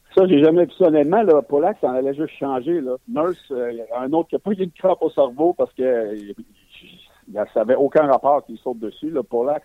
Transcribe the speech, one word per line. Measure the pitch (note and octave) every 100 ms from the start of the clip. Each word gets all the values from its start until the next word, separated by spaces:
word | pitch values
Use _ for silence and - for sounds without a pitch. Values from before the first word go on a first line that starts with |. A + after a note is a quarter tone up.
| _ -
Ça, | F#3
j'ai | D3
jamais | D#3+ E3+
vu | E3+ -
ça. | F3
Honnêtement, | D3+ D3 G3+
là, | G#3 D3+
Polak, | B2 C#3+ E3+ G#3+
ça | C#3+
en |
allait | B2+ C#3
juste | C#3 D#3 -
changer, | C#3 C3 C3 E3+
là. | B2+ B2+ -
Nurse, | B2+ E3+ F3 _
euh, | B2+ A#2+ A#2 A2+ A#2+
un | C3
autre | D#3+ E3
qui |
a | C3+
pas | -
eu | F#3+
une | F#3
crampe | - F#3 F3
au | D#3+
cerveau | - C3+ B2+ E3+ F3
parce | B2+
que, | -
euh, | B2+ A#2+ G#2+ G#2+
il, | G2+ G2+ - _ _ - - - _ _ -
il, | - G#2
ça | A#2+
avait | A2 B2+
aucun | C#3 D#3 D3
rapport | B2+ C3 C#3+
qu'il | - A2+
saute | C3 A#2
dessus, | A2 - D3+
là. | D#3+
Polak, | A2+ A#2 B2+ D3